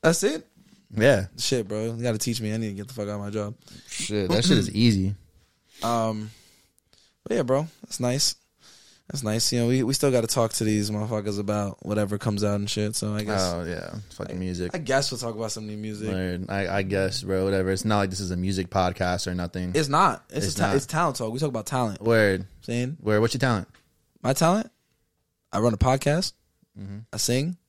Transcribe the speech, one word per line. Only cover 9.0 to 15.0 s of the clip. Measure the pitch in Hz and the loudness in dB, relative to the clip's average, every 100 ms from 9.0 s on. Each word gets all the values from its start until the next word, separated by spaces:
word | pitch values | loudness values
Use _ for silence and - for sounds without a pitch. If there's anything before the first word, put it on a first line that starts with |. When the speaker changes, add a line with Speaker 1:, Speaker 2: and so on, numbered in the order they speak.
| _ | _
Speaker 1:
That's | 143 | -4
nice. | 113 110 - | -2 0 0
You | 120 | 2
know, | 117 | 2
we, | 131 | 2
we | 120 | 2
still | 139 143 | 2 4
gotta | 127 113 | 4 2
talk | - 113 | 2 2
to | - 110 | 2 2
these | 107 104 | 2 0
motherfuckers | 107 107 107 104 101 | -2 -2 -2 -2 -4
about | 101 104 101 - - | -2 -2 -2 -6 -4
whatever | 104 101 101 | 0 0 0
comes | 117 104 | -2 0
out | 104 101 | 0 0
and | 104 | -2
shit, | - 104 110 | -2 -2 -2
so | 107 104 | -4 -4
I | |
guess | 107 101 92 | -2 0 0
Speaker 2:
Oh, | 87 | -2
yeah. | 85 - - 110 101 - | -4 -6 -8 -12 -14 -12
Fucking | - 90 | -10 -6
Speaker 1:
I, | |
Speaker 2:
music. | 92 90 87 | -6 -4 -4
Speaker 1:
I | - | -4
guess | 135 135 | 0 0